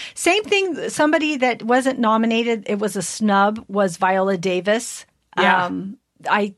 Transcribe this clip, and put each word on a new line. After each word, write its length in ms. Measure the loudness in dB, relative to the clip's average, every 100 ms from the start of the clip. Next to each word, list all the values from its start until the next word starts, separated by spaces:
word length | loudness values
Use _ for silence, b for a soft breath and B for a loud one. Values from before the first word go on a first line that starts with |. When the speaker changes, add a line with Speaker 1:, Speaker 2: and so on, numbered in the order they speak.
| B
Speaker 1:
Same 300 | -2 0 0
thing. 440 | 0 0 0 -4 -6
Somebody 480 | 0 2 2 0 0
that 260 | 0 0
wasn't 360 | 2 2 2 0
nominated, 640 | 2 2 2 0 0 -2 -2
it 80 | -2
was 180 | -2 -4
a 60 |
snub, 600 | -6 -2 2 4 2 0 -4
was 300 | 0 0 0
Viola 400 | 0 2 0 0
Davis. 680 | -2 -2 0 -2 -2 -14 -18 _ _ 0
Speaker 2:
Yeah. 300 | 2 2 0
Speaker 1:
Um, 320 | -4 -8 -12 _ _ -2
I, 280 | 0 0